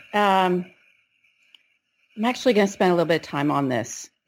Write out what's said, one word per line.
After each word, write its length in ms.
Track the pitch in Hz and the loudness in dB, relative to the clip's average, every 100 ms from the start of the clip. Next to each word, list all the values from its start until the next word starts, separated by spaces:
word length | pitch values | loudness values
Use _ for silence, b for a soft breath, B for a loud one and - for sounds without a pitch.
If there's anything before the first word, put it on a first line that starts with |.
| - | -6
Um, 520 | 208 202 190 185 180 180 _ _ _ _ _ _ _ _ _ _ _ _ _ _ - | 0 2 2 2 -2 -6 _ _ _ _ _ _ _ _ _ _ _ _ _ _ -6
I'm 80 | 226 | -4
actually 280 | 240 262 | -2 0
gonna 140 | 208 196 | 2 2
spend 240 | - 190 | 0 0
a 40 | 175 | 2
little 120 | 160 | 2
bit 100 | 160 | 0
of 100 | - | -2
time 240 | 147 147 | -4 -2
on 160 | 143 135 | 0 -2
this, 400 | 123 117 - - _ | -2 -6 -12 -20 _